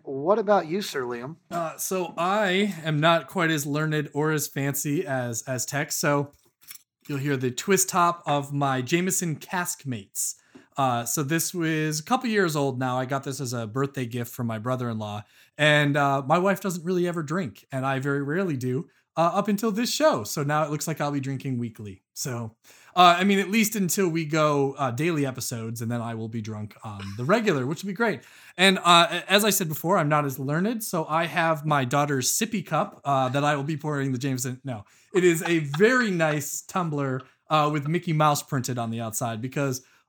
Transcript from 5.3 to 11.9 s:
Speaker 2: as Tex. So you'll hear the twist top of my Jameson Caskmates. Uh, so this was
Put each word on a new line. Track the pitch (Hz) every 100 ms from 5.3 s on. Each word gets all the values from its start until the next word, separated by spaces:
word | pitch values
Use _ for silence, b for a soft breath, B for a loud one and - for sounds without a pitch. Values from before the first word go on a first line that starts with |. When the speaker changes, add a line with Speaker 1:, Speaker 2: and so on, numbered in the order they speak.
| 110
Speaker 2:
as | - 127 -
Tex. | 143 156 -
So | 156 143 143 - _ _ - - _ _ -
you'll | 143
hear | 143 135
the | 131
twist | 123 - 190 -
top | 185 170 170 -
of | 147 139
my | 143 139 131
Jameson | 123 170 185 175 175 147
Caskmates. | - 185 175 - 135 113 98 - - - b b b -
Uh, | 135 120
so | 117 165
this | 139 165 -
was | 180 160 156 156